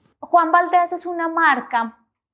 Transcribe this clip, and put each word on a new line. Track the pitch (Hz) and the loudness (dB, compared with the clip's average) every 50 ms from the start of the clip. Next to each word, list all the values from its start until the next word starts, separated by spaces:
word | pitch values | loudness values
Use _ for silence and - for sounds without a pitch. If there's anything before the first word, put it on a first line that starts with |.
| _ _ _ _ | _ _ _ _
Juan | - - - 349 330 320 | -4 0 2 2 2 4
Valdez | 330 349 359 349 349 349 349 349 | 2 2 2 2 2 2 2 0
es | 359 349 - | -4 -8 -8
una | 349 349 339 330 330 | -8 -6 -6 -6 -4
marca | 330 339 330 311 277 247 247 - - 233 233 226 - _ _ _ _ _ _ _ | 0 2 2 2 2 0 -2 -4 -4 -4 -4 -6 -8 _ _ _ _ _ _ _